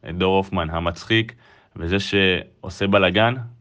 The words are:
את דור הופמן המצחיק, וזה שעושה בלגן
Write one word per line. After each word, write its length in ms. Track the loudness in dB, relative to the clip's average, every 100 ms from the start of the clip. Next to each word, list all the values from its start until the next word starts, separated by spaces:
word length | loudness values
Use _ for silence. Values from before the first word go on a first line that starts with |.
| -10
את 80 | -2
דור 200 | 2 2
הופמן 320 | 0 -2 -2
המצחיק, 680 | -2 -4 -6 0 0 0 -10 _ _ _ -10
וזה 220 | -2 -2
שעושה 880 | 0 2 2 2 -4 _ -16 -4 2
בלגן 480 | 4 4 4 2 0 -10 -16